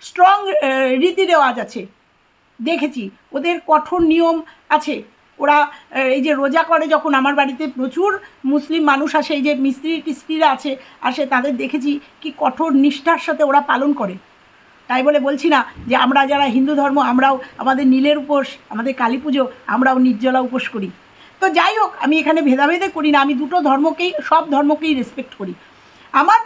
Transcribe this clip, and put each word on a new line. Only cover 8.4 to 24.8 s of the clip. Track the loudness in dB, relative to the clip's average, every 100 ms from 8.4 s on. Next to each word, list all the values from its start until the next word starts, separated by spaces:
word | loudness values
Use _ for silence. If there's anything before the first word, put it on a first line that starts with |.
| -2
মুসলিম | -2 -2 0
মানুষ | 2 0 0 0
আসে, | 0
এই | -2
যে | 0 0
মিস্ত্রি | -2 -2 -4 -6
টিস্ত্রিরা | -6 -10 -6 0 2
আছে, | 0 -4 -8 -12 -8
আসে, | -6 -2 0
তাদের | 0 0 -4
দেখেছি | -4 -4 -2 -4 -8 _
কি | -12 -4
কঠোর | -4 -2 0
নিষ্ঠার | 4 2 2 -2 -2
সাথে | -2 0
ওরা | 2 2
পালন | 2 -2 0
করে। | -2 -4 -8 _ _ _ _ _ _ -4
তাই | 0
বলে | 2 2
বলছি | 0 0 2
না | 0 0 -8 -2
যে | 0
আমরা | 2 2 2
যারা | 0
হিন্দু | 0 0 0 0
ধর্ম, | 0 0
আমরাও | 2 2 2 0 -6 -6
আমাদের | -2 2 2
নীলের | 4 2 0
উপোস, | 0 -2 -2 -10 -14
আমাদের | -6 -6
কালী | -2 -2 -2
পুজো, | -2 -2 -2 -6 -4
আমরাও | 0 2 2
নির্জলা | 2 2 0 0
উপোস | -2 -6 -6
করি। | -8 -8 -12 _ -20 -16 -4
তো | 0
যাই | 2 0 0
হোক, | -2 -2
আমি | 0 0
এখানে | 2 2
ভেদাভেদে | 2 2 2 0 -4
করি | -2 0
না, | 2
আমি | 2
দুটো | -2 -2 0
ধর্মকেই, | 2 2 0 -2 -4 -4
সব | 0 0 2
ধর্মকেই | 0 2 0